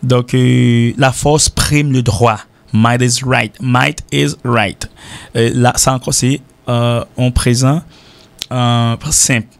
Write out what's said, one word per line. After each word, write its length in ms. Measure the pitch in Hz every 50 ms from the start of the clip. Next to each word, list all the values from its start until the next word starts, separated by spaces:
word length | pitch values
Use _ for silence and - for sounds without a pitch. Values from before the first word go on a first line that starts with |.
| -
Donc, 300 | 127 127 123 123 123 -
euh, 600 | 127 127 127 127 123 123 120 120 117 117 117 -
la 140 | - 139 131
force 380 | 127 - - 147 147 156 - -
prime 420 | - - - - 147 147 147 147
le 100 | 135 127
droit. 380 | 123 120 98 95 113 117 110 104 - _ _ _ _ _ -
Might 280 | 113 110 117 120 120
is 220 | 123 123 120 - 131
right. 320 | 131 127 123 117 113 - -
Might 420 | - 131 123 123 131 143 147 - - -
is 240 | - 139 143 147 139 - _
right. 460 | 127 120 117 107 98 - - - - - - - - - - - - -
Euh, 160 | 120 113 117 117
là, 200 | 127 120 120 123
ça 160 | - - - 131
encore, 200 | 127 - - 143
c'est, 280 | - - 127 135 143 - - - _ _
euh, 360 | - 123 120 120 120 120 120 - - -
en 140 | - 131 127
présent, 500 | 123 - - 127 123 117 131 131 139 165 170 - - - - - - - - - _ - - -
euh, 440 | - 127 123 120 120 120 117 117 117 113 - 151
simple. 380 | 156 - - - 139 117 110 - _ _